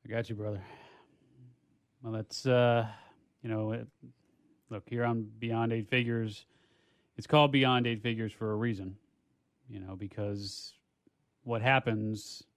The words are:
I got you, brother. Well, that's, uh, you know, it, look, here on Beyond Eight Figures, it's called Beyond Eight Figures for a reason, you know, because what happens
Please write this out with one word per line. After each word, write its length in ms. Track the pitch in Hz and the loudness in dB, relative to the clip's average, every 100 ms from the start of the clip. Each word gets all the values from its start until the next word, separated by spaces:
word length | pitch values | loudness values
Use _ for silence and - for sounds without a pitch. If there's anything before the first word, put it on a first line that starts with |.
| - | -6
I 40 | |
got 200 | 117 113 | -6 -4
you, 60 | 107 | -6
brother. 260 | 107 101 98 - - - _ _ _ _ - _ _ _ _ _ | -4 -6 -10 -20 -20 -20 _ _ _ _ -20 _ _ _ _ _
Well, 120 | 120 | -8
that's, 320 | 110 107 - 135 | -6 -6 -4 2
uh, 420 | 123 120 117 113 107 - _ _ _ | 6 6 4 2 -6 -20 _ _ _
you 60 | 113 | -6
know, 240 | 110 107 | -2 -2
it, 140 | 113 117 _ 127 _ _ _ _ _ _ | -4 -8 _ -20 _ _ _ _ _ _
look, 180 | 107 - | -12 -6
here 160 | 120 | -2
on 260 | 117 113 107 110 | 0 0 -4 -8
Beyond 340 | 117 113 117 | -4 0 0
Eight 160 | 113 104 | 0 0
Figures, 560 | 127 120 117 110 104 - _ _ _ _ _ _ - | 0 2 0 -2 -6 -18 _ _ _ _ _ _ -16
it's 100 | - | 4
called 240 | 151 147 | 6 6
Beyond 360 | 139 131 127 120 | 6 4 4 2
Eight 140 | 117 | 0
Figures 300 | 120 113 110 | -2 -2 -4
for 220 | - 110 | -4 -4
a 20 | 107 | 0
reason, 400 | 117 101 95 98 _ _ _ _ _ _ 123 | 0 -2 -6 -12 _ _ _ _ _ _ -16
you 120 | 104 | -14
know, 160 | 95 95 | -12 -10
because 760 | 101 - 104 101 101 - - - _ _ _ _ _ _ | -10 -6 -4 -4 -8 -12 -16 -20 _ _ _ _ _ _
what 180 | 123 117 | -6 0
happens 840 | 117 135 123 110 107 107 - - - | 4 4 2 -2 -2 -6 -8 -16 -18